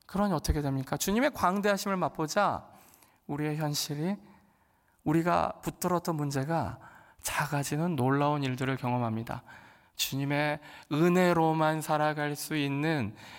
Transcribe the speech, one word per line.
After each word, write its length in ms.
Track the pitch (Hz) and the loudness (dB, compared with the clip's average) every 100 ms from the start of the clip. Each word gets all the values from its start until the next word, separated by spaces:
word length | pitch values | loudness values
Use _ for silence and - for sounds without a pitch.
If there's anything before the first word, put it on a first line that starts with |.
| - | -8
그러니 280 | 190 208 | -2 0
어떻게 280 | 160 - 151 | 0 0 0
됩니까? 340 | 143 135 131 147 | 0 -2 -2 -2
주님의 360 | - 214 285 | 0 2 0
광대하심을 640 | - 180 196 208 196 202 185 | 2 0 2 2 0 -2 -2
맛보자 680 | 151 - 156 208 190 104 - - - - _ _ - | -2 -2 -2 2 2 0 -6 -20 -20 -20 _ _ -8
우리의 300 | 143 151 151 | -4 -4 -2
현실이, 580 | 151 147 - 147 170 202 - - _ _ _ _ _ _ | -2 -2 -4 -4 -4 -4 -10 -20 _ _ _ _ _ _
우리가 500 | - 160 170 170 - - | 0 2 4 2 2 -2
붙들었던 540 | - - 180 175 175 156 | -10 -4 0 0 0 -2
문제가 640 | 147 139 139 165 101 117 - - - - | -2 -2 0 -2 -2 -6 -16 -20 -20 -10
작아지는 720 | - - 151 143 139 147 170 156 | -4 -2 -2 -2 -2 -2 0 2
놀라운 480 | 127 139 143 147 | 2 4 2 2
일들을 340 | 135 127 131 131 | -2 -2 -2 -2
경험합니다. 640 | 123 123 117 110 117 - - - - - _ - | -2 0 0 -2 -4 -8 -12 -20 -20 -20 _ -6
주님의 640 | - 135 139 143 151 147 - - - | -4 -2 -2 0 0 -2 -8 -20 -4
은혜로만 920 | 143 170 180 180 170 160 160 156 156 | 2 4 6 6 4 4 4 2 2
살아갈 540 | 151 151 151 151 147 147 | 0 2 2 0 -4 -4
수 200 | - 156 | -4 -2
있는 600 | 139 139 156 156 101 - - | 0 0 0 0 -2 -6 -16